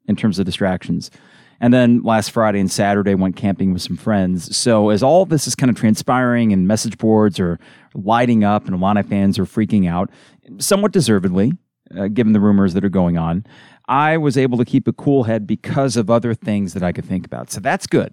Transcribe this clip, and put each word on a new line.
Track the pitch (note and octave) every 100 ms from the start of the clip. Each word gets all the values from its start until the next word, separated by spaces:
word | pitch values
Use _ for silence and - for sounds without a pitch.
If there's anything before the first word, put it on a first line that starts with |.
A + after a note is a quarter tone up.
| -
in | G#2
terms | A2+ F2+
of | F#2
distractions. | F2 G2 F#2 - F2 - - _ - _ _
And | A#2+
then | B2+ B2 A#2+
last | A2 A2+ G#2
Friday | - A2 G2+
and | F#2+
Saturday, | - G2+ G2+ G2+
went | G2 F#2+ F2+
camping | G#2 F#2+ F#2+
with | F2+
some | - F2
friends. | - G#2 F#2 F2+ - -
So | B2 A2+ G#2
as | G#2
all | C3 E3+ F#3+
this | D#3+ C#3
is |
kind | A#2+ C3
of | A2+
transpiring | A2+ G#2+ - B2+ B2+ A#2+ A2+
and | F#2+ F#2
message | A2 A#2 G2
boards | A2+ A2 G#2+ F2+
are | F2+ E2+ - - _
lighting | - F#2+ A#2 B2 A2+
up | G2+ G#2
and | -
Illini | F#2 F#2+ G#2
fans | G2 G2+ G2 G2
are |
freaking | F2+ - G#2+ G#2+ F2+
out, | F2 G2 - _ _ _ F#3+
somewhat | D3+ G3 G3+
deservedly, | G3 A#2 G#2 F2+ F2+ A2 F3 _ _ _
uh, | F#2+ G2
given | G#2+ A2
the | G#2+
rumors | G#2 G2+ G2
that | F2+
are | G2
going | F#2 F2 E2+
on, | E2 F2+ G#2+ - - _ -
I | C3 D3+ E3
was | D3 C3+
able | C3 B2
to |
keep | A#2+ F2+ A#2+
a |
cool | - - C#3
head | A2+ A2 G2+
because | G#2+ - D#3 C3+ A2+
of | G2+
other | A#2 A#2
things | A2 - G#2 G2
that | F2+
I | F2
could | F2
think | - F#2
about. | E2+ A#1+ B1
So | -
that's | G2 F#3+ -
good. | D#3 -